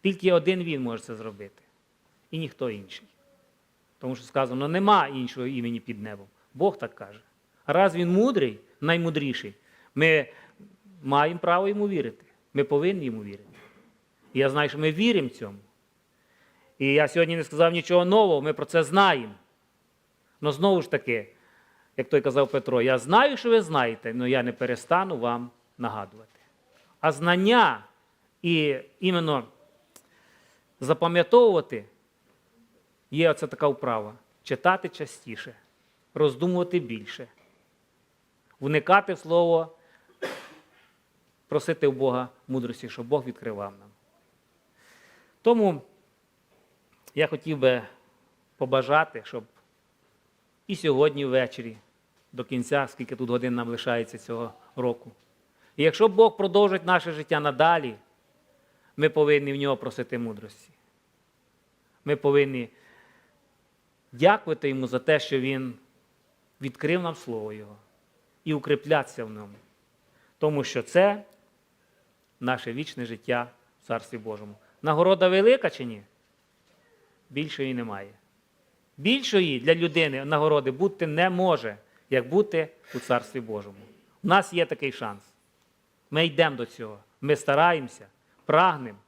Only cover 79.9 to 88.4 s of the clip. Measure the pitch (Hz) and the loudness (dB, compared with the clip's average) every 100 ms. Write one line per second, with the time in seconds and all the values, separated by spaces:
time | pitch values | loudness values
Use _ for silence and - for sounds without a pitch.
79.9 | 151 156 135 139 151 156 151 131 131 190 | 2 0 -2 -2 2 4 2 0 -2 -2
80.9 | 196 160 151 185 180 185 156 113 104 _ | -2 -4 0 0 2 2 0 -2 -12 _
81.9 | _ _ 131 123 170 208 165 156 _ _ | _ _ -2 2 0 2 -2 -6 _ _
82.9 | 127 - 123 120 135 113 107 101 98 101 | -12 -2 -2 -2 -12 -8 -10 -10 -20 -20
83.9 | - _ _ 151 190 185 175 165 156 139 | -20 _ _ 2 2 2 -2 -4 -2 -8
84.9 | - 113 101 _ _ _ _ _ _ _ | -6 -10 -12 _ _ _ _ _ _ _
85.9 | _ _ 151 165 139 160 131 117 - 113 | _ _ -2 0 4 2 2 -10 -12 -16
86.9 | 101 _ _ 139 147 - 139 170 165 127 | -16 _ _ 0 0 2 4 4 2 -6
87.9 | - 101 _ _ _ | -16 -20 _ _ _